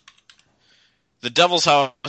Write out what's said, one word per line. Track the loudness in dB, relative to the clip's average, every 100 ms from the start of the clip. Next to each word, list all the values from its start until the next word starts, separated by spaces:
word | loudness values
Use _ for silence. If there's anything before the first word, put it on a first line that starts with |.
| _ _ _ _ _ _ _ _ _ _ _ _
The | -6
Devil's | 0 0 0
House, | 0 2 0 -6